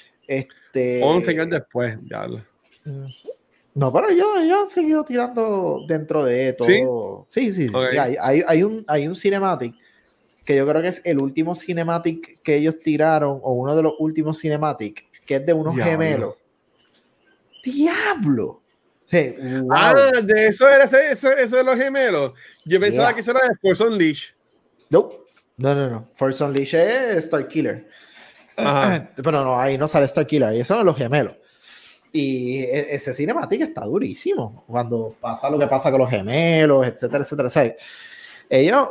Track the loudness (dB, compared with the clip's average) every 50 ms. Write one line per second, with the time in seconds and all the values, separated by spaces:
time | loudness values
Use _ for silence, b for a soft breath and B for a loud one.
0 | B B B _ _ -6 -6 -6 -6 -8 _ _ _ _ -2 -2 0 0 0 2
1 | 2 2 2 2 2 0 -2 -2 -2 -2 -4 -6 -6 _ -6 -4 -4 -4 -6 -8
2 | -12 -14 -12 -10 -10 -10 -10 -12 -14 _ _ _ _ _ _ _ -14 -14 -12 -12
3 | -14 -16 -18 -18 -18 -18 -20 _ _ _ _ _ _ _ -4 -2 0 2 2 2
4 | 2 4 4 2 2 2 2 0 2 2 2 0 0 -2 -2 -2 0 0 0 0
5 | -2 -2 -4 -4 -4 -4 -4 -4 -2 -2 -2 -2 -2 -2 -4 -4 -4 -4 -4 -4
6 | -2 -2 -2 0 0 2 0 0 0 -2 -2 0 2 4 4 4 2 0 -2 -4
7 | -6 -8 -12 -14 -18 _ -4 -2 -2 -2 -2 -2 -2 -2 0 0 0 0 0 0
8 | 0 -2 -2 -2 0 2 2 2 2 2 2 2 2 0 -2 -6 -4 -2 -2 -2
9 | -2 -4 -6 -4 -2 -2 0 0 0 -2 -2 -4 -6 -10 -12 _ _ _ _ _
10 | _ _ _ _ _ _ _ _ _ 0 0 2 2 2 0 0 -2 -2 -6 -4
11 | -4 -2 -2 -2 -2 -2 -4 -4 -4 -4 -6 -8 -8 -6 -6 -4 -4 -2 -4 -2
12 | -4 -4 -6 -6 -10 -18 _ _ -2 0 0 2 2 0 -2 -2 -2 -2 0 2
13 | 2 2 2 2 0 -2 -4 -4 -4 -4 -2 -2 -2 0 0 2 0 0 0 -2
14 | -4 -2 -2 -2 -4 -4 -4 -4 -4 -4 -2 -2 -2 -4 -4 -6 -8 -10 -12 -14
15 | -20 _ -20 -14 _ -4 -4 -2 0 0 0 0 0 -2 -2 0 0 0 0 0
16 | 0 0 -2 -2 -4 -6 -8 -12 _ _ _ _ _ _ _ _ _ _ _ _
17 | _ _ _ _ _ _ _ _ _ _ -20 -12 -10 -6 -2 0 0 0 0 0
18 | -2 -2 -2 0 0 0 0 0 -2 -4 -8 _ _ _ _ _ _ _ _ _
19 | _ _ 2 2 2 0 -4 -10 -8 -6 -6 -4 0 2 4 4 6 6 6 6
20 | 6 6 4 2 2 2 2 4 4 2 4 6 6 8 8 8 6 6 6 4
21 | 4 2 0 0 2 2 2 2 2 2 2 2 2 2 2 0 0 -2 0 0
22 | 0 0 0 0 -2 -4 -6 b b b b b -2 0 0 2 2 2 2 2
23 | 2 2 2 0 -2 0 0 2 2 2 0 0 0 2 2 2 2 2 2 2
24 | 2 2 0 -2 -8 -16 _ _ _ _ _ _ _ _ _ _ _ 2 4 4
25 | 4 2 -4 -20 -20 _ _ _ _ _ _ -4 -2 0 0 0 -2 -4 -6 -8
26 | -12 -16 _ -4 -2 -2 -2 -2 -4 -2 -2 -2 -2 0 0 2 2 2 2 0
27 | -2 -2 -2 -2 -2 -2 -4 -4 -4 -4 -4 -4 -2 -2 -4 -8 -12 b b b
28 | b b b b b b b b b _ _ -4 -2 0 2 2 2 2 0 -2
29 | -4 -10 _ -4 -2 0 0 0 0 0 0 0 0 0 0 -2 -2 0 2 2
30 | 2 2 2 -2 0 0 2 2 2 2 0 0 0 0 0 2 2 2 2 0
31 | -2 -2 0 0 -2 -2 -6 B B B B B B B B B B B B B
32 | _ _ -4 -4 -2 -2 -4 -4 -4 -4 -4 -4 -4 -4 -2 -4 -4 -4 -6 -6
33 | -6 -6 -6 -4 -4 -4 -4 -4 -4 -4 -2 -2 -2 -4 -6 -8 -6 -4 -4 -4
34 | -4 -4 -6 -6 -4 -4 -4 -4 -6 -8 -12 -18 _ -6 -4 -4 -4 -2 -4 -6
35 | -6 -8 -10 _ -10 -10 -8 -6 -4 -2 0 0 0 0 0 0 0 2 2 2
36 | 2 2 0 -2 -2 -2 -2 0 2 2 4 4 4 4 4 4 2 0 -2 -4
37 | -6 -4 -4 -4 -4 -4 -4 -4 -4 0 2 2 2 2 -2 B B B B B
38 | B B B B B B B B B 0 2 4 4 4 4 2 2 0